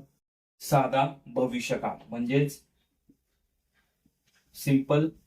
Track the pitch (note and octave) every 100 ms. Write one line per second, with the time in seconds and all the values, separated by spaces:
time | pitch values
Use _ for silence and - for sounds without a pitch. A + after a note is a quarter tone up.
0 | - _ _ _ _ - - C#3+ B2+ C3+
1 | C3+ - - B2 B2+ A#2+ B2 A2+ A2 -
2 | - A#2+ A#2+ C#3+ C#3+ - _ _ _ _
3 | _ _ _ _ _ _ _ _ _ _
4 | _ _ _ _ _ - D3 C3+ - D3
5 | D#3+ -